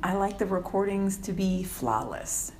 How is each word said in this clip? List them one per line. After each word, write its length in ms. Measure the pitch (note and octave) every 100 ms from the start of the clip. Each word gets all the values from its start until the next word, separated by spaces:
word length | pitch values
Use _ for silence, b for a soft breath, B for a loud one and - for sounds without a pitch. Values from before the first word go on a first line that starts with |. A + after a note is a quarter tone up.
I 100 | F3+
like 240 | G3 G3 G3+
the 80 | G3
recordings 720 | F#3+ F#3 G3 G3+ G3 G3 G3
to 160 | -
be 300 | F3 F#3+ F#3
flawless, 880 | F#3 - B2 A2 - - - - - -